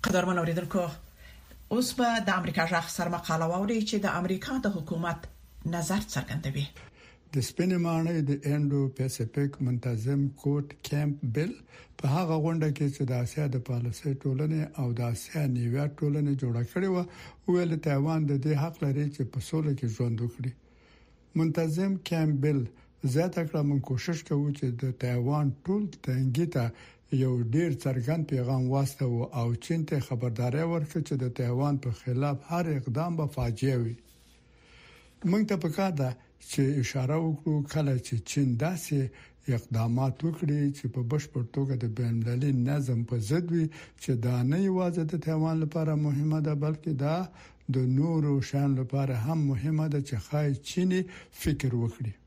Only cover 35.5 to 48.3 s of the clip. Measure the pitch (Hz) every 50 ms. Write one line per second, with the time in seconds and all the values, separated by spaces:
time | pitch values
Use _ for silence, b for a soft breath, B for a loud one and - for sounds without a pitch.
35.5 | 202 170 156 165 151 - 196 190 175 143 135 127 123 b b b b _ - -
36.5 | - - 139 135 143 139 120 - - 135 127 127 151 160 165 160 151 147 - 160
37.5 | 151 147 139 147 - 156 151 139 135 123 - - 123 110 - - - 143 143 131
38.5 | 120 113 147 165 185 156 - - 151 139 135 120 B B B B B B - -
39.5 | 123 117 - - 113 110 113 117 117 127 135 135 123 - 156 165 156 - - 147
40.5 | 147 147 143 143 139 - - 123 - 131 120 117 147 151 151 - - 131 120 117
41.5 | - 139 139 135 135 117 117 113 107 127 120 117 117 113 113 117 120 123 139 143
42.5 | 135 123 120 131 143 147 131 127 123 113 120 - 127 117 107 101 147 175 175 170
43.5 | 170 170 160 156 B B B B B - - - 135 117 113 123 123 123 123 131
44.5 | 151 180 196 190 185 185 185 175 165 175 160 151 180 160 - 160 160 156 156 160
45.5 | 160 160 156 147 - 170 160 156 156 147 151 147 139 143 147 156 151 156 147 156
46.5 | 151 143 147 151 156 151 - 165 147 127 139 147 160 175 185 175 B B B B
47.5 | B B B - 127 131 127 127 127 139 147 165 165 160 151 147